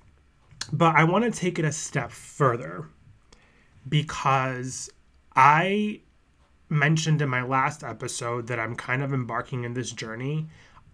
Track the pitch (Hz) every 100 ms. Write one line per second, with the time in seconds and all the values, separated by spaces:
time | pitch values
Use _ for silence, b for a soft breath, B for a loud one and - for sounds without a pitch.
0 | _ _ _ _ _ - - 151 165 160
1 | 160 190 240 220 180 180 156 - - 143
2 | 120 - - - 135 117 151 180 151 _
3 | - - _ b b b b _ 131 151
4 | 143 - 139 135 131 127 127 - - -
5 | _ _ _ 135 135 151 185 208 214 -
6 | _ _ _ _ _ _ - 151 143 160
7 | 156 151 143 127 123 131 139 147 131 110
8 | 123 - 120 120 117 120 113 120 - 127
9 | 139 135 117 117 - 127 120 120 117 -
10 | 117 113 131 156 156 B B B -